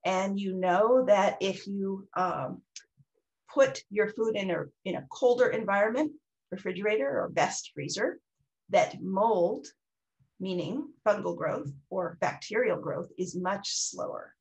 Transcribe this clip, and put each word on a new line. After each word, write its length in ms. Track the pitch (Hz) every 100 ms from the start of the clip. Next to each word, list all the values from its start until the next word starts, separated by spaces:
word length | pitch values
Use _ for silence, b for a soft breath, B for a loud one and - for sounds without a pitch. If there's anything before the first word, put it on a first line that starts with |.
And 340 | 180 190 196 196
you 160 | 196
know 500 | 185 180 180 226 254 254
that 320 | 202 196 -
if 260 | 190 190 -
you, 400 | 196 196 196 -
um, 460 | - 185 165 127 185 _ - - _ _ _ _ _ _
put 300 | 285 262 - -
your 200 | 208 214
food 260 | 214 226 214
in 140 | 190
a, 140 | 165 143 _
in 120 | 190 170
a 100 | -
colder 380 | - 247 240 240
environment, 640 | 220 196 202 214 240 302 - _ _ _
refrigerator 580 | 190 185 - - - - -
or 60 | 90
best 400 | - 156 - -
freezer, 440 | - 143 185 339 - _ _ _ _ _
that 300 | 196 - -
mold, 680 | 185 190 226 196 175 254 - _ _ _ _ _ _ _
meaning 480 | 190 175 160 247 311 - -
fungal 300 | 202 175 170
growth 340 | 160 233 294 - _
or 300 | 185 170 -
bacterial 580 | 170 - - 214 233 175
growth, 320 | - - - -
is 200 | 180 185
much 320 | 180 202 -
slower. 640 | - - - - - - _